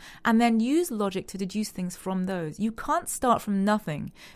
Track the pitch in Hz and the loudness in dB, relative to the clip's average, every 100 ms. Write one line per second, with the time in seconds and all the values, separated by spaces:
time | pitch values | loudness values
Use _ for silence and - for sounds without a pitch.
0 | - - - 226 233 226 240 311 349 214 | -16 -4 2 4 6 4 2 2 2 0
1 | 202 190 - 190 190 208 208 - 180 - | -2 -4 -8 -8 -6 -4 -4 -6 -8 -6
2 | 190 185 185 185 156 151 220 220 - 330 | -6 -4 -2 -4 -4 -2 -4 -2 -2 -2
3 | - - 254 220 - 196 202 208 170 147 | -2 0 2 2 2 0 2 2 -2 -8
4 | - - - | -8 -14 -20